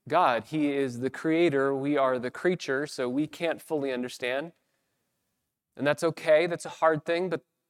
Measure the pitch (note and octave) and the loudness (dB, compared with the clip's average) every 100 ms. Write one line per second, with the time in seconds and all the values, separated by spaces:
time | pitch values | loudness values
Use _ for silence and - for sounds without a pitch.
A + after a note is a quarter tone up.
0 | - D#3 D#3+ A#2 G#2 D#3 D3 C#3 C3+ A#2+ | 0 4 4 2 -2 -2 0 0 -2 -2
1 | C3 - D#3 D#3+ E3+ C#3 C#3 C3+ C#3+ D3 | -6 -4 0 4 4 4 0 0 0 2
2 | C3 B2+ B2 - F3+ F3+ - C3+ D3 - | 2 0 -4 -2 -2 -2 -2 -2 -2 -4
3 | B2+ C3 D3+ - E3 D3 - D#3 C#3 B2 | -2 -2 -4 -2 -4 -4 -4 -4 -2 -4
4 | B2 - B2 C3+ E3 _ _ _ _ _ | -6 -6 -4 -4 -6 _ _ _ _ _
5 | _ _ _ _ _ _ _ - C#3 D3+ | _ _ _ _ _ _ _ -4 -2 0
6 | E3+ D#3 E3+ D#3 F3 E3+ E3 - D#3+ D#3 | 0 -2 4 4 4 -2 -8 0 2 2
7 | - E3+ F#3 D#3+ _ _ | 0 -2 -2 -6 _ _